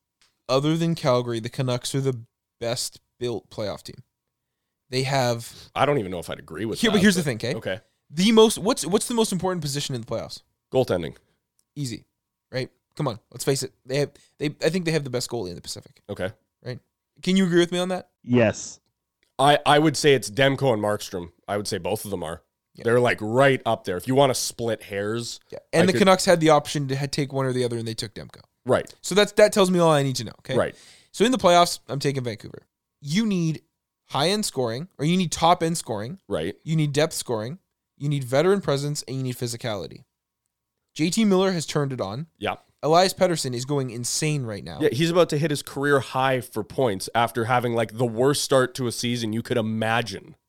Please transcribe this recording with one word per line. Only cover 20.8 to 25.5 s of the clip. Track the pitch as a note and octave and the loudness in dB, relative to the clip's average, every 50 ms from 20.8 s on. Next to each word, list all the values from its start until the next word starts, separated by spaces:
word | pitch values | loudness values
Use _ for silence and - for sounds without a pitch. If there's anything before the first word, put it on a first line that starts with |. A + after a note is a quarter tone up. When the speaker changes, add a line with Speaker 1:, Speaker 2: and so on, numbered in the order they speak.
Speaker 2:
Markstrom. | G#2 G#2 G#2 G#2 - - G2 F2+ F2 F2 _ _ _ - | 0 -2 -2 -2 -6 -8 -10 -10 -10 -12 _ _ _ -6
I | G2+ | -6
would | G#2 G2+ | -4 -4
say | - A2 F#2 | -4 -6 -4
both | E2 F2+ G#2 - - | -4 -4 -4 -4 -4
of | G#2 | -6
them | G2 F2 | -6 -6
are. | D#2 D#2 E2 D#2 _ _ _ _ _ _ _ | -6 -8 -10 -10 _ _ _ _ _ _ _
Speaker 1:
Yeah. | - - | -4 0
Speaker 2:
They're, | A#2 A#2+ B2 | 2 4 4
like, | A#2+ A#2 F#2 F#2+ | 4 4 2 0
right | G#2+ G#2+ A2+ B2+ C#3 C#3 C3 - - | -2 0 4 4 6 6 4 2 0
up | A#2 A2 - - | -2 -2 -2 -4
there. | G2+ F2+ F2+ | -6 -6 -4
If | - | -2
you | B2+ C3 | 0 4
wanna | C3+ C#3+ C3 - | 4 4 4 2
split | - - - - - A#2 A2+ A2 - - | 0 -4 -6 -6 -4 -4 -4 -4 -4 -6
hairs, | - G2+ G2 G#2 G#2 A2+ A#2+ A#2 - - - _ - | -8 -6 -6 -4 -4 -4 -6 -6 -8 -12 -14 _ -16